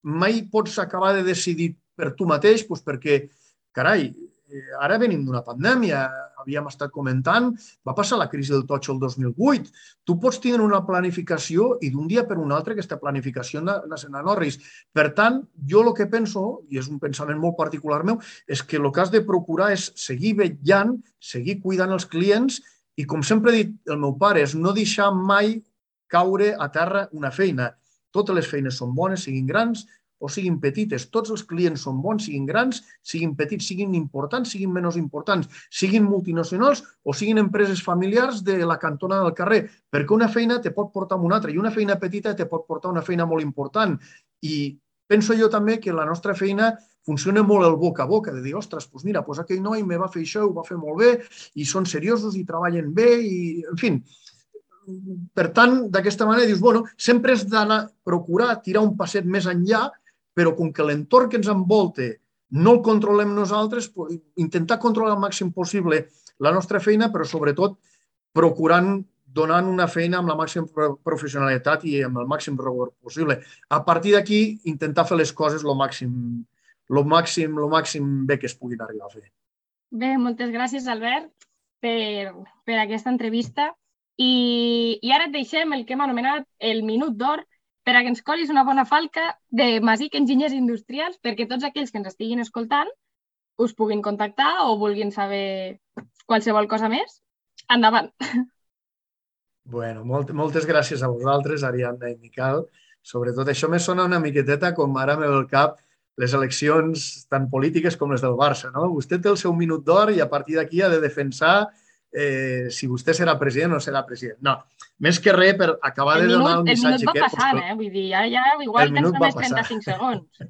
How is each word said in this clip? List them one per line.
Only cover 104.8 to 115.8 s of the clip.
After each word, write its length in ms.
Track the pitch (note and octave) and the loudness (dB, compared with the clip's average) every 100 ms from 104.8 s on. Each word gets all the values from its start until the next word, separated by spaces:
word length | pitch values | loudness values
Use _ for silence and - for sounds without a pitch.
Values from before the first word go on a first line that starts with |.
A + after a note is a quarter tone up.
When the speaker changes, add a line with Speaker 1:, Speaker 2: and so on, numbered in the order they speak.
| C#3 C3+ | 0 0
Speaker 1:
ara 160 | C3+ D3+ | 0 2
me 80 | D3+ | 2
ve 120 | C#3 | 0
al 60 | B2+ | 2
cap 300 | C#3 D3+ - _ _ _ - | 2 2 0 _ _ _ -4
les 120 | B2 C#3 | 0 0
eleccions 880 | C3 C3+ D3 D#3 D#3+ D#3+ - - - | 0 0 2 4 2 -4 -8 -12 -4
tan 160 | C3+ C3 | -2 0
polítiques 480 | C3 D3 D#3+ E3 E3 | 0 0 2 0 -2
com 140 | C#3+ | -2
les 80 | C3 | 0
del 140 | C3 A#2+ | 0 2
Barça, 320 | C#3+ C3+ C3 | 2 0 -6
no? 140 | C3 F3 | -4 -2
Vostè 240 | D#3 B2+ F3+ | -2 -2 0
té 140 | G3+ | 2
el 80 | F#3+ | 2
seu 120 | F3+ E3+ | 0 0
minut 240 | E3+ D#3+ C#3 | 0 0 4
d'or 240 | F#3 G#3+ | 4 6
i 80 | F#3+ | 2
a 80 | C#3+ | 0
partir 300 | C#3+ C#3 D#3+ | -2 -2 -2
d'aquí 240 | D#3 E3+ F#3+ | 0 0 2
ha 40 | |
de 80 | D#3+ | 2
defensar, 540 | D3+ D3 C#3 B2+ D#3+ G3+ G#3 _ _ _ _ | 2 -2 -6 0 4 4 2 _ _ _ _
eh, 540 | - C#3+ C3 C3 B2+ B2 | -4 -2 -2 -2 -4 -4
si 160 | - C3 | -6 -4
vostè 300 | B2 C#3+ E3 | -2 0 2
serà 160 | E3+ C#3+ | 2 2
president 320 | C#3 B2+ E3+ | 0 2 0
o 60 | D3+ | 0
no 20 | |
serà 220 | C#3+ C#3 C3 | -2 -4 -6
president. 320 | A#2+ B2 A2 C#3 | -10 -10 -6 -4
No, 140 | C3 - _ - _ | -4 -8 _ -20 _
més 160 | D3 F3 | 0 4
que 140 | G#3 | 6
res 220 | F3+ F#3+ F#3+ | 8 8 6
per 140 | E3+ - | 2 2